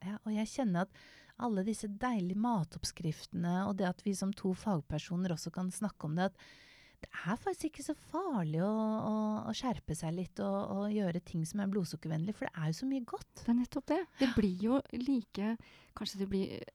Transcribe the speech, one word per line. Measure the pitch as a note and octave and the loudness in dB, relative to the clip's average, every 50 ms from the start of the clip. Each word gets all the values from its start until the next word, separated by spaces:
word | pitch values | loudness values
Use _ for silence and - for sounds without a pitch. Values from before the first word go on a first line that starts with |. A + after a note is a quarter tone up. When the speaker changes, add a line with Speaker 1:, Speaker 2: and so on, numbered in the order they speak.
| - | -8
Speaker 1:
Ja, | F#3+ G#3 G#3+ - | -8 -8 -6 -4
og | A3 G#3+ | -2 0
jeg | G#3 A3 | 0 0
kjenner | G#3+ - - C4+ G#3 F3 E3+ | -2 0 0 2 4 4 2
at | G3 - - - - - - - - - - - | 2 -2 -4 -18 -20 -20 -20 -20 -20 -20 -8 -4
alle | A#3+ A#3+ G#3+ F#3 F#3 | -2 0 2 2 2
disse | A3 G#3+ - - G#3 | 0 -2 -2 -4 -6
deilige | G3+ G#3 B3+ B3+ A#3+ G#3 F3 F3+ F#3+ | -4 -2 0 0 2 2 2 2 2
matoppskriftene, | G#3 A3 B3 A#3 F#3+ D#3 - - - - - - - E3 D#3+ D#3 - - - - F3 E3+ F3 F3 F3+ G3 | 2 2 4 4 2 2 0 -4 -6 -6 -6 -6 -2 -2 -2 -2 -2 -8 -6 -2 0 2 2 2 2 2
og | G3+ G3+ F#3+ | 0 2 2
det | G3 F3+ | 2 0
at | F3+ - - | 0 0 0
vi | G#3 | -2
som | G3 - F#3+ G3 | 0 2 0 -2
to | G3+ - - F#3+ | -2 0 0 0
fagpersoner | F3+ - - A3 G3 D#3 - - D#3+ D3+ - - E3+ F3 F#3 F3+ | 0 0 0 0 0 0 0 -2 -4 -4 -2 -2 -2 0 0 0
også | E3+ D#3+ - E3+ | -2 -2 -4 -6
kan | - F#3+ F#3 F#3 | -4 -2 -4 -4
snakke | - - G#3+ G3 - - - | -2 -2 -4 -4 -4 -4 -4
om | D3+ D3+ | -2 2
det, | F3 F#3 | 2 2
at | G3 - - - - - - - - - - - - - _ - | 0 0 -4 -18 -20 -20 -20 -20 -20 -20 -20 -20 -20 -20 _ -18
det | - - - - E3 | -12 -12 -6 -2 -2
er | G#3+ | -2
faktisk | B3+ - G4 F4 - - D#4 | 0 0 -2 -2 0 -2 -4
ikke | - - C#4 | -4 -4 -6
så | - D4 - - - | -6 -6 -6 -6 -4
farlig | - D#4+ G4 F4+ C#4 G3+ E3+ D3+ D3+ D#3+ F3+ | -2 -2 0 2 2 2 2 2 2 2 4
å, | G#3 G#3+ A3 A3 G#3+ A3 A3 - | 4 2 2 2 2 2 0 0
å, | G#3+ G#3+ G#3+ G#3+ G#3+ G#3+ G#3+ - - | 0 2 2 2 2 0 0 -2 -2
å | A3 | -4
skjerpe | - - C4 G#3 - - - D3+ | -2 0 -2 -2 -2 -2 -4 -4
seg | - E3+ D#3+ E3 | -2 -2 -2 -2
litt | F#3 F#3 D#3+ - G3+ | -2 -4 -4 -4 -4
og, | G3+ G3 G3 G3 G3+ - | -2 0 0 0 0 -2
og | F#3+ G3 G3+ G#3 | -2 -2 0 0
gjøre | G#3 G#3+ G3+ F3 D#3+ F3+ - | 2 2 2 2 0 0 -4
ting | - - E3 D#3+ | -2 -2 -2 -2
som | D#3+ - G#3 | 0 0 0
er | G3 G3 | 0 2
blodsukkervennlig, | F#3+ G#3+ F3 - - D#3 - D#3 D#3 D#3 E3 G3+ G#3 | 2 0 0 0 -4 -8 -4 -2 -2 0 0 -2 -2
for | - C4+ - | -4 -6 -6
det | - F3 | -2 -2
er | D#3 D#3+ | 0 0
jo | D#3+ - | 0 0
så | C4 C4+ | 0 0
mye | C4+ C4+ A#3 | 0 -2 -2
godt. | - - - - - _ - - | -6 -8 -12 -12 -16 _ -4 2
Speaker 2:
Det | - | 4
er | A#3 B3 | 4 4
nettopp | B3 - - C#4 - - | 4 2 -2 -4 0 2
det. | D4 F#4+ F4 - - - | 2 2 2 -2 2 2
Det | C4+ C4 | 2 4
Speaker 1:
Ja. | A3+ | 6
Speaker 2:
blir | A#3+ G#3+ F#3+ F3+ F3+ G#3 | 4 4 4 2 2 2
jo | A3+ B3+ C#4 - - | 2 2 2 2 -2
like, | - A#3 B3 C#4 C#4 A#3+ G#3 - - G3 G3+ A3 A3+ A3+ - - - - - - - | -6 -4 0 2 2 0 0 -4 -4 -2 0 0 -2 -2 -6 -18 -20 -20 -20 -20 -10
kanskje | - G#3+ G3+ - G3 | -8 -8 -6 -2 -4
det | G3 F#3+ | -2 0
blir | G3 F#3+ F#3+ - - - - - | 2 0 0 0 -4 -8 -10 -12